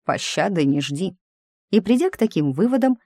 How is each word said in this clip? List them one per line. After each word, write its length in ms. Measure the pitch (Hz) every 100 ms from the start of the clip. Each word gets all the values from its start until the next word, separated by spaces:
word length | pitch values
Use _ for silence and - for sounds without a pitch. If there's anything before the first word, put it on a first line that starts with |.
пощады 600 | - - - - 196 175
не 160 | 139 147
жди. 340 | 143 143 190 - _ _ _ _ _
И 100 | 208
придя 300 | 190 254 370
к 60 | -
таким 360 | 220 160 143
выводам, 460 | 131 240 262 262 247